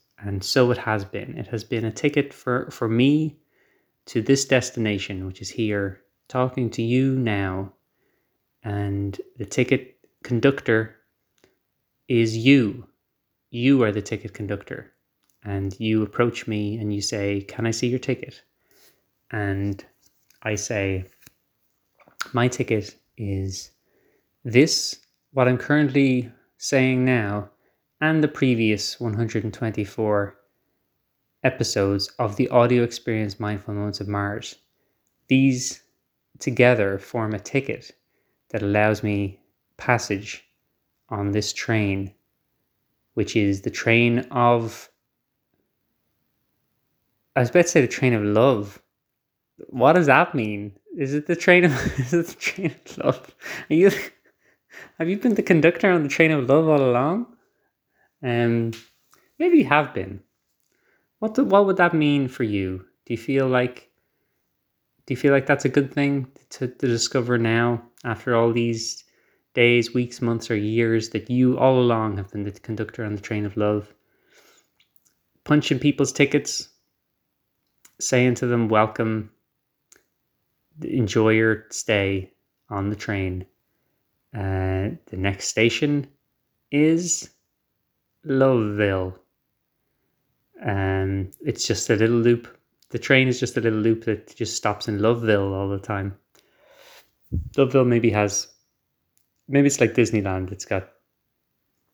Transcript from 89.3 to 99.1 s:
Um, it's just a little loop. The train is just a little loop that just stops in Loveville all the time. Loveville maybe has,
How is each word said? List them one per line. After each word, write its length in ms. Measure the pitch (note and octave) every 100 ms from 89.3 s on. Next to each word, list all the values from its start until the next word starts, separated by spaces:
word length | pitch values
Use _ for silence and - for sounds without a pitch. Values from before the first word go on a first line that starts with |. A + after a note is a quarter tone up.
| _ _ _ _ _ _ _ _ _ _ _ _ F4 D#3+
Um, 640 | G2 F#2+ F#2+ F#2+ G2 F#2+ - D3
it's 180 | -
just 260 | - G#2 -
a 40 |
little 220 | G#2+ A2+ A#2+
loop. 320 | A#2 A#2+ - _ _ _ _
The 100 | -
train 300 | - C3 C3
is 100 | B2
just 180 | B2 B2
a 40 |
little 180 | A2+ G#2+
loop 240 | A2 A2+ A2+
that 280 | G2+ -
just 220 | - A2 -
stops 320 | A2 G2+ -
in 100 | G2+
Loveville 540 | A2 A#2 A2 G2+ G2
all 160 | F#2+ G2
the 100 | G2
time. 400 | - G2+ G2 G2 _ _ _ _ _ _ - - _ _ - - -
Loveville 340 | - C3 C3+ B2
maybe 240 | A#2+ A#2
has, 380 | G#2 G#2 - - _ _ _ _ _ _